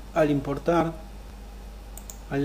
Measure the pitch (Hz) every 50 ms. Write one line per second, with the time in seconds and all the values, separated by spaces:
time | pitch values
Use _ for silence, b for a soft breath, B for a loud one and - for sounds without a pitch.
0 | - - - - 156 147 147 139 135 143 139 139 - - 170 170 160 165 160 -
1 | - - - - - - - - - - - - - - - - - - - -
2 | - - - - - - 143 143 143